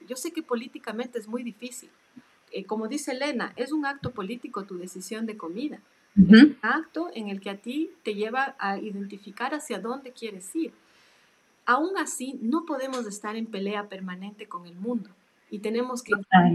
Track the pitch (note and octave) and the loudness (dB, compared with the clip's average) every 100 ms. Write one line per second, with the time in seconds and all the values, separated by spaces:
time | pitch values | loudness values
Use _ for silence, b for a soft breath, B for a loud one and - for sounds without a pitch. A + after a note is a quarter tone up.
0 | - B3+ E4+ E4 - A#3+ B3+ - - G#3+ | -12 -10 -8 -8 -4 -4 -6 -12 -10 -8
1 | B3+ A#3 G#3 A#3+ A#3+ - B3 A#3+ - _ | -8 -10 -8 -8 -8 -12 -14 -16 -20 _
2 | _ B3+ - _ _ - G3 A3 A3 D4 | _ -20 -20 _ _ -12 -6 -6 -4 -6
3 | D4+ B3+ C#4+ A#3+ D#3+ - C4 D#4 C#4 C#4 | -6 -4 -2 -2 -4 -6 -4 -2 -4 -4
4 | B3 A3+ F#3+ B3 C#4 G#3 G3+ F3+ F3+ F#3 | -8 -6 -8 -8 -10 -10 -10 -10 -12 -12
5 | F#3 A3 A3+ G#3+ E3 F#3 D4 A3 - _ | -10 -6 -6 -8 -10 -6 -6 -8 -20 _
6 | _ G3+ F3 A3 D4 - G#3+ C#4+ D#4+ D#4 | _ 8 12 12 12 8 0 0 -2 -6
7 | E4+ A#3 G3+ G3 G3+ G3 A#3 C#4+ F#4 - | -6 -6 -8 -8 -8 -8 -6 -4 -6 -6
8 | - G3+ G#3+ B3+ C4+ - G3 G3 G#3+ G3 | -6 -4 -2 -2 -4 -2 -4 -4 -6 -8
9 | G3+ G3+ G3+ - B3+ D4+ - G3+ A3+ C4 | -10 -12 -14 -8 -6 -6 -6 -6 -6 -8
10 | C4 - A3+ G3 - D#4+ E4 - _ - | -10 -12 -12 -12 -8 -6 -6 -8 _ -20
11 | - - _ _ _ _ - B3+ F4 F#4+ | -20 -20 _ _ _ _ 2 2 2 -2
12 | D4+ - B3+ B3 A3 D#4+ E4 C4+ C4+ B3+ | -4 -6 -8 -6 0 0 -2 -6 -4 -6
13 | G#3 G3 G#3+ A3 A3 G3+ G3 G#3 G#3 F#3+ | -6 -8 -8 -8 -6 -6 -4 -4 -6 -10
14 | F#3 F3+ G3+ G#3+ G#3+ F3 F3 F3 A3+ A#3+ | -10 -10 -12 -14 -14 -14 -14 -10 -4 -4
15 | F#3 - _ _ - G#3 G#3+ A3+ A#3+ B3 | -6 -20 _ _ -14 -8 -4 -4 -4 -6
16 | - G3+ - F#3 F3 | -2 -2 6 8 8